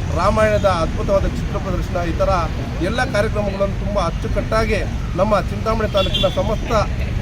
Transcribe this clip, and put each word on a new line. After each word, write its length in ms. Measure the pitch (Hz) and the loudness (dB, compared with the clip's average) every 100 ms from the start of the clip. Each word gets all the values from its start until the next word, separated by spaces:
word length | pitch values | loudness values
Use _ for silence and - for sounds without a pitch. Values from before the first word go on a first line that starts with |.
| - 160 | -2 0
ರಾಮಾಯಣದ 480 | 190 214 214 208 190 | 2 4 4 4 2
ಅದ್ಭುತವಾದ 600 | 175 160 - 208 196 185 | 2 0 -2 0 2 2
ಚಿತ್ರ 300 | - - 202 | -2 -4 -4
ಪ್ರದರ್ಶನ, 520 | 190 175 170 180 170 | -2 -2 -2 -2 -2
ಈ 20 | |
ಥರ 180 | 160 190 185 160 - 131 - | 0 2 2 0 -2 -4 -2
ಎಲ್ಲ 220 | 175 247 254 | -2 0 0
ಕಾರ್ಯಕ್ರಮಗಳನ್ನು 720 | 202 214 214 208 196 202 - 196 | 0 0 0 -2 0 -2 0 -2
ತುಂಬ 140 | 202 | 0
ಅಚ್ಚುಕಟ್ಟಾಗಿ 800 | 170 - - 202 - 220 220 196 151 - - 165 | -2 -2 -2 -2 0 0 2 0 -2 -4 -4 0
ನಮ್ಮ 240 | 208 202 | 2 2
ಚಿಂತಾಮಣಿ 500 | - 196 220 220 208 | 0 -2 0 0 2
ತಾಲೂಕಿನ 340 | 202 190 - 190 | 2 2 2 0
ಸಮಸ್ತ, 440 | - 185 214 - 220 190 - - - | 0 0 -2 0 0 0 0 -2 0